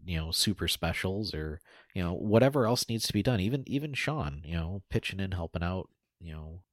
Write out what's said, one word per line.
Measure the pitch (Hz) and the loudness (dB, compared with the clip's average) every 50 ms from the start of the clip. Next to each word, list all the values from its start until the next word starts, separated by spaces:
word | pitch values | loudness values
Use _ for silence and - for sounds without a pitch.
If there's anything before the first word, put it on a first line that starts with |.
| 78 | -8
you | 90 85 | -4 -2
know, | 80 78 82 | -2 -2 -2
super | - - - 110 95 - 85 80 | 0 2 2 2 2 0 0 -2
specials | - - 85 82 80 - - 92 95 104 107 - - | 0 0 0 -2 0 0 0 0 0 0 -4 -4 -4
or, | 78 78 78 78 - _ - - - - _ - | -4 -4 -4 -6 -8 _ -20 -20 -20 -20 _ -4
you | 95 | -2
know, | 87 85 90 | 0 0 0
whatever | - - 107 104 113 127 139 147 143 117 | -2 2 6 6 8 6 6 6 4 4
else | 107 123 - - - | 4 2 2 0 -2
needs | 113 110 - - | -2 -2 -2 2
to | |
be | - 104 | 2 2
done. | - 131 123 95 | 4 4 4 4
Even, | 92 110 139 135 - | 2 2 0 -2 -2
even | - 113 139 151 151 135 | -2 -2 -2 -2 -2 -4
Sean, | - - 139 156 151 - 71 71 73 - | -2 -2 0 0 0 -2 -4 -4 -8 -8
you | 151 170 | -4 -2
know, | - - 85 98 101 - - | -2 -2 -2 -4 -6 -8 -2
pitching | - 110 - - 95 95 | -4 -2 -2 -2 -4 -4
in, | 98 92 | -4 -2
helping | 92 87 82 - - 87 | -2 -4 -4 -4 -4 -2
out, | 85 87 92 92 - - _ _ _ _ _ _ | -2 0 -2 -4 -6 -8 _ _ _ _ _ _
you | 85 82 | -12 -10
know, | 78 78 78 80 85 92 - _ | -10 -10 -10 -10 -12 -14 -16 _